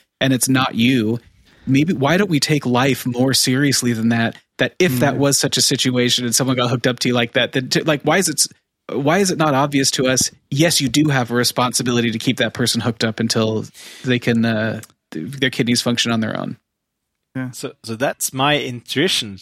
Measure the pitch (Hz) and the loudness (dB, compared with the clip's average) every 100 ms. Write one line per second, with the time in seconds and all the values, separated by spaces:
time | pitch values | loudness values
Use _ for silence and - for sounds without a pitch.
0 | _ - 131 127 135 131 131 110 117 131 | _ -4 0 0 2 0 0 0 2 2
1 | 107 117 - _ _ _ - 135 156 175 | 0 -2 -8 _ _ _ 0 2 2 0
2 | 139 180 202 147 - 147 131 123 139 123 | 2 2 2 0 2 0 2 2 2 0
3 | 127 120 135 127 - 131 143 - 120 113 | -2 0 2 2 2 2 2 2 0 0
4 | 113 113 113 - _ - 127 - 180 127 | 0 2 0 -4 _ -4 -4 2 0 2
5 | 143 131 139 139 139 - - 135 127 123 | 0 2 2 2 0 0 0 2 0 0
6 | 123 123 120 117 131 127 123 123 127 123 | 0 0 0 0 0 0 0 0 -2 -2
7 | 131 123 117 127 117 135 127 - 160 147 | -2 0 0 0 0 -2 -2 -2 0 0
8 | 147 180 190 - - - _ _ - 101 | 2 0 0 -2 -4 -4 _ _ -8 -2
9 | 143 180 190 143 156 135 147 143 135 - | 0 2 0 0 2 2 2 2 0 0
10 | 127 131 - - - 135 165 - 135 131 | 0 0 -2 -6 -8 0 2 2 0 2
11 | 151 135 117 120 120 - 123 - 123 120 | 2 2 0 0 0 0 -2 0 0 0
12 | 117 110 - 110 113 - 120 120 117 113 | 0 -2 -2 0 -2 0 -2 0 -2 -2
13 | 113 110 113 117 110 110 - - - - | -4 -2 -2 0 0 -2 -6 -16 -20 -10
14 | 127 123 - 117 113 110 110 107 - _ | -2 0 2 2 2 0 -2 -6 -10 _
15 | _ - 85 139 131 - 120 120 127 120 | _ -10 -10 -4 -4 0 0 0 0 -2
16 | 120 113 110 50 - - _ _ _ _ | 0 -2 -2 -4 -8 -10 _ _ _ _
17 | _ _ _ 131 127 120 131 - 113 110 | _ _ _ -10 -10 -10 -14 -14 -10 -4
18 | 143 - - 131 143 147 127 120 - 131 | -4 -4 -6 -2 0 2 -2 -8 -6 -2
19 | 180 - 110 95 | 0 0 -6 -10